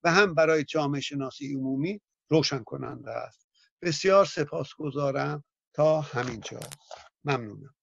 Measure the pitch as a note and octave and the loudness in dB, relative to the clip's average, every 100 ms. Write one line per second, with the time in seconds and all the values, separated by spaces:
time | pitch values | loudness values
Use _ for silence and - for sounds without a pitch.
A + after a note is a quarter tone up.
0 | E3+ F3 G#3 D#3+ D#3+ D#3+ C#3 D#3 D3 C#3 | 4 4 4 4 4 4 2 -2 0 -2
1 | - C#3+ C3+ - C#3 C#3 C3 C3+ E3 G#3 | -4 -6 -8 -8 -8 -4 -2 -2 -2 -4
2 | _ _ _ D#3 - C3+ A2 C#3 A#2+ B2 | _ _ _ 2 2 -4 -8 -10 -10 -10
3 | A#2 A#2 B2 _ _ _ _ _ F3 D3+ | -10 -8 -10 _ _ _ _ _ -6 0
4 | F#3 G3 F3+ - D3 E3 C#3 - D3+ C#3 | 6 6 6 0 -4 -4 -8 -8 -6 -2
5 | C#3+ C#3 C#3+ D3+ _ _ _ - D#3 D#3 | -2 -2 -4 -6 _ _ _ 2 4 4
6 | C#3+ B2 B2 A2+ - - - - _ - | 0 -4 -4 -6 -10 -12 -14 -18 _ -20
7 | - _ D3 C3+ A2 G#2 - _ | -20 _ -2 -2 -4 -14 -18 _